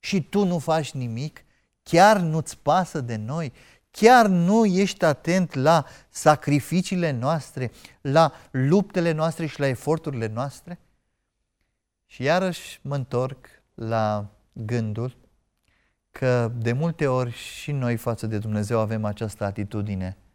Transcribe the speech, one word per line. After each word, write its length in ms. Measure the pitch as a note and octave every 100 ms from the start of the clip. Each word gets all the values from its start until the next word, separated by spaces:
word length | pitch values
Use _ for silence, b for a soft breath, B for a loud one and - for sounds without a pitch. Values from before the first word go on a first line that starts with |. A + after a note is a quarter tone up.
| -
și 180 | G3
tu 200 | D3 G3+
nu 160 | G3 F3
faci 320 | C#3 D#3+ D3
nimic? 520 | C#3 A#2+ A2+ D3+ - _ _ _ _
Chiar 360 | - E3 G3 G#3+
nu-ți 380 | E3+ D#3+ D3+ -
pasă 440 | - E3 F3 D#3+
de 140 | A#2+ A2+
noi? 380 | G#2+ D3+ D#3 b b b b
Chiar 360 | - G#3+ B3+ G#3+
nu 380 | F#3 E3+ A3 A3
ești 400 | F3+ G3 - E3+
atent 480 | C#3+ - F#3 F3
la 320 | - C3+ E3 C#3 B B
sacrificiile 1000 | - - D3+ - C#3+ - E3+ F#3 F#3 E3+
noastre, 600 | B2+ B2+ D#3+ - - B2 B B B
la 320 | C#3 C#3+ D#3+ B B
luptele 600 | C3 C3 F#3 G3+ F#3 E3+
noastre 340 | D#3 D#3+ D#3+ D#3+
și 140 | -
la 80 | C#3
eforturile 600 | B2 - D#3+ D#3 C3+ A2
noastre?” 520 | G#2+ C#3 - - F3 _ _ _ _ _ _ _ _ _ _ _ _ _
Și 180 | -
iarăși 560 | C3 F3 F#3 E3+ - -
mă 140 | - C#3+
întorc 520 | C3 B2 C3 C3+ - _ _
la 520 | - A2+ A2+ A2 G#2+ G2+ _ _
gândul 640 | - A2 A#2+ A2+ G#2+ B2 - _ _ _ _ _ _ _ _ _
că 400 | - C3 B2 A#2 A#2+
de 140 | A#2
multe 360 | A#2+ E3 D#3+ C#3+
ori 240 | B2+ B2
și 400 | A#2 - - -
noi 240 | C#3+ B2 A#2
față 320 | - A2+ A2
de 100 | G#2+
Dumnezeu 420 | G#2+ G#2+ G#2 A#2
avem 260 | G#2+ A2 G#2+
această 380 | G#2 A2 -
atitudine. 720 | G2+ G2 G2+ G#2+ G#2 G2 F#2 F#2+ _